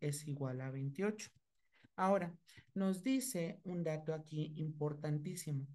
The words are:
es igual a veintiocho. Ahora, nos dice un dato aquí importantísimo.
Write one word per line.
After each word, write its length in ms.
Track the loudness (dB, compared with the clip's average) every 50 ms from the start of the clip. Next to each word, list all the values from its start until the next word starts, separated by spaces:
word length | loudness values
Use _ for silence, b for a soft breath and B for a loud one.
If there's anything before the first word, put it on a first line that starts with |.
es 260 | -2 -2 -2 -2 -4
igual 320 | -4 -4 -2 -2 -2 -2 -4
a 120 | -4 -4
veintiocho. 600 | -4 -2 -2 -2 0 0 0 0 0 -2 -6 -14 _ _ _ _ _ _ B B B B B B _
Ahora, 400 | 2 6 6 6 6 4 0 -6 -10 _ B B B B B B
nos 280 | 2 2 2 2 2 2
dice 580 | 2 4 4 2 0 0 0 0 -2 -4 -6 -6
un 200 | -4 -2 0 0
dato 300 | 0 0 0 0 -2 -2
aquí 400 | -2 -4 -4 -2 -2 -2 -2 -2
importantísimo. 1080 | -2 -2 -2 0 0 0 0 0 0 0 0 0 0 0 -2 -4 -4 -4 -2 -2 -2 -2 -4